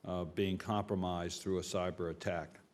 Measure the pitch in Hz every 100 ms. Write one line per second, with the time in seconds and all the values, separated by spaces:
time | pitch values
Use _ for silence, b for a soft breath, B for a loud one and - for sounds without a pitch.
0 | - 90 85 87 98 92 - 104 - 98
1 | 90 87 87 - 98 92 - 95 90 85
2 | 85 80 98 87 76 - -